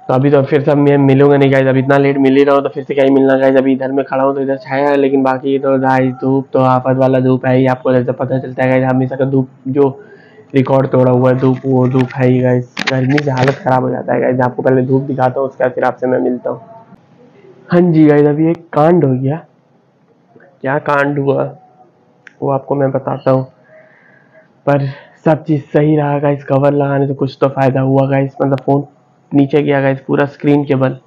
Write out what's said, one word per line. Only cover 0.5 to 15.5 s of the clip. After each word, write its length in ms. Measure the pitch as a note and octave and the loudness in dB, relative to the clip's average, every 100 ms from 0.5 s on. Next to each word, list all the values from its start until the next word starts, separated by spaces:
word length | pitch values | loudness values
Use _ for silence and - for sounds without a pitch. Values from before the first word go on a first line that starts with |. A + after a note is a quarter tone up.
| D3+ | 0
सब 140 | C3+ C#3+ | 0 2
मैं 180 | C#3+ C#3+ | 2 2
मिलूँगा 400 | C#3 C3+ C#3+ C#3+ | 4 4 4 4
नहीं 140 | C#3 | 2
guys, 160 | C3+ C3+ | 2 2
अब 100 | C3 | 0
इतना 200 | C3 C#3 | 2 2
late 200 | C#3 C#3 | 2 2
मिल 180 | C3+ C3+ | 2 4
ही 80 | |
रहा 120 | C#3+ C#3 | 4 2
हूँ 80 | |
तो 60 | C3+ | 0
फिर 140 | - | -8
से 100 | C3 | -6
क्या 100 | C#3+ C3+ | 0 2
ही 60 | |
मिलना 260 | C#3 C3+ C3+ | 4 2 2
guys। 180 | C3+ C3+ | 2 2
अभी 140 | C3+ | 2
इधर 180 | C3 C3 | -2 -2
मैं 120 | C3+ C3+ | -4 -4
खड़ा 180 | C3+ | -2
हूँ 100 | C3+ C#3 | -2 -2
तो 60 | |
इधर 160 | C3+ C3+ | -4 -6
छाया 320 | - C3+ C#3+ | -6 -2 0
है, 80 | C#3+ | 2
लेकिन 260 | C3+ C3+ | 2 2
बाकी 340 | C3 C3 C#3 C3+ | 0 -2 -2 -2
तो 180 | C#3 C3+ | 0 0
guys 340 | C3 C3 C3 B2+ | 2 2 0 -2
धूप 320 | C3 C3+ C3 | -2 -2 -2
तो 60 | C3 | 0
आफत 360 | C3 B2+ B2+ C3 | 2 2 0 0
वाला 220 | C3 C3 | 2 2
धूप 260 | C3 C3 C3 | 0 0 0
है 100 | B2+ | 0
ही, 100 | C3 | 2
आपको 260 | B2+ C3+ | 0 0
जैसे 180 | B2+ B2 | 0 0
पता 240 | B2 C3 C3 | -6 -4 -6
चलता 240 | C3 B2+ | -6 -4
है 60 | C3 | 0
गाइस, 120 | C3 C3 | 0 0
हमेशा 300 | B2+ C3 C3+ | 0 -2 -2
का 100 | C#3 | -2
धूप 240 | C3+ C3 - C3 | 0 -2 -8 -6
जो 200 | C3+ C#3 C3+ - - - - - C#3 | 0 0 -2 -20 -20 -20 -20 -6 -2
record 320 | B2+ C3+ C3 | 0 0 2
तोड़ा 240 | C3 B2+ | 2 2
हुआ 180 | B2+ B2+ | 2 2
है 80 | B2+ | 2
धूप, 200 | C3+ B2+ C3+ | 0 -2 -2
वो 220 | C3 B2+ | 0 0
धूप 260 | C3 B2 C#3 | 0 -2 0
है 120 | B2+ | 0
ही 120 | B2+ | 2
guys। 360 | B2+ B2 B2 - - | 0 -2 -4 -8 -4
गर्मी 260 | C3 C3 D3 | -2 0 0
से 140 | C#3+ | -2
हालत 240 | C3 C3 C3+ | -2 -2 -2
ख़राब 280 | C3+ C3 | -2 -2
हो 60 | B2+ | -2
जाता 240 | B2+ C3 | -6 -4
है 80 | B2+ | -2
guys। 200 | B2+ B2+ | -2 0
आपको 200 | B2 B2 | -2 -2
पहले 200 | C3+ C3 | 0 0
धूप 200 | C3 C3+ | 0 -2
दिखाता 360 | C#3+ C3+ B2+ C3 | -2 -2 -2 -2
हूँ, 80 | |
उसके 160 | C3+ | -8